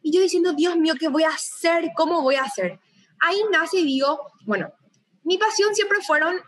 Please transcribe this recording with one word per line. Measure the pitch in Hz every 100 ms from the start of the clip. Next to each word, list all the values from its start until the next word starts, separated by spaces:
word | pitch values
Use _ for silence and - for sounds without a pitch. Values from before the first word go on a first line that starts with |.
Y | 311
yo | 349
diciendo, | 381 359 349
"Dios | 294 349 339
mío, | 311 311
¿qué | 320
voy | 294
a | 320
hacer? | 311 - - 330 339 330 330
¿Cómo | 320 339
voy | 262
a | 269
hacer?". | 262 - 180 160 _ _ _ -
Ahí | 339 403 440
nace | 330 320 381
y |
digo, | 302 262 277 302 - _
"Bueno, | 208 196 - - _ _ _ _
mi | 311 370
pasión | 427 370 415
siempre | 415 403 403
fueron | - 302 320 359